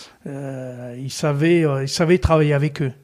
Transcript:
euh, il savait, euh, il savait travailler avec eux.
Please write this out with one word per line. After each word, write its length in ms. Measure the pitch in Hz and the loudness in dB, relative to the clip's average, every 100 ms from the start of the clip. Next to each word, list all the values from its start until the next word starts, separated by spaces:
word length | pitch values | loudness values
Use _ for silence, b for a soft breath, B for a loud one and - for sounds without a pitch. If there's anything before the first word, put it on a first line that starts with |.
| B B 165 | B B -14
euh, 680 | 139 139 135 127 123 123 123 | -10 -10 -10 -12 -12 -14 -12
il 120 | 135 | -10
savait, 540 | - 156 143 160 170 156 | -4 -2 2 4 4 2
euh, 180 | 135 | 0
il 60 | 135 | -2
savait 300 | - 165 180 | 0 2 4
travailler 340 | - 160 151 | 4 4 4
avec 280 | 143 151 143 | 2 0 -2
eux. 100 | 135 - | -4 -6